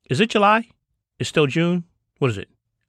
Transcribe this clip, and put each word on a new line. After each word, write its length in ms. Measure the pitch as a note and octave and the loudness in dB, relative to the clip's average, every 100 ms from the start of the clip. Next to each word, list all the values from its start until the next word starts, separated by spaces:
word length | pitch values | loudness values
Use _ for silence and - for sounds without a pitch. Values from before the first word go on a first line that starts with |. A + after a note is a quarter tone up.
| - | -6
Is 100 | B2+ | -2
it 120 | A3+ | 0
July? 380 | A3 G3+ A3 A3+ _ _ _ _ - | 2 2 2 -2 _ _ _ _ -10
It's 100 | - | -4
still 160 | - D3 | 0 0
June? 380 | E3 E3+ F3 E3+ _ _ - | 0 0 -2 -4 _ _ -4
What 140 | C3+ | -2
is 80 | G2 | -2
it? 100 | - _ _ _ | -10 _ _ _